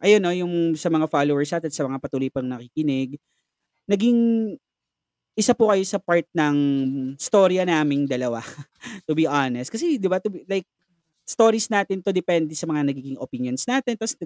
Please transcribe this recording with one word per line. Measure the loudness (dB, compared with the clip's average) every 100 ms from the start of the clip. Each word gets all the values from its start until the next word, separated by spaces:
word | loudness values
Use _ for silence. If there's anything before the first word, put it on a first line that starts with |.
ayun, | 4 4
no, | 4
yung | -2 -2 0 0
sa | 0 0
mga | 0 2
followers | 2 2 0 0
natin, | -2 -4
sa | -4 -4
mga | -4
patuloy | -6 -4 -4
pang | -4 -6
nakikinig, | -8 -10 -4 -2 -2 -4 -8 _ _ _ _ _ _ -4
naging | 2 4 4 4 2 -2 -8 _ _ _ _ _ _ _
isa | -2 2
po | 4 4
kayo | 4
sa | 0 -4
part | 0 0 0
ng | 0 2 2 2 0 -2 -4 -6 -8
storya | 0 4 4 2
naming | 0 2 2 0
dalawa, | 0 -2 -2 -4
<laughs> | -8 -16 -18 _ -16 -14 -4
to |
be | 0
honest. | 2 2 0 -2 -6
Kasi, | -4 -2 0
di | 0
ba, | -2
to | -4
be, | -8 -4
like, | -6 -6 _ _ _ _ _
stories | -12 4 4 4 0
natin | 0 0 -2
to | 0
depende | -2 0 0 0
sa | -4 -2
mga | 0
nagiging | 0 -2 -8 -10
opinions | -8 -6 -4 -4
natin. | -2 -2 -2 -4
Tas, | -6 -8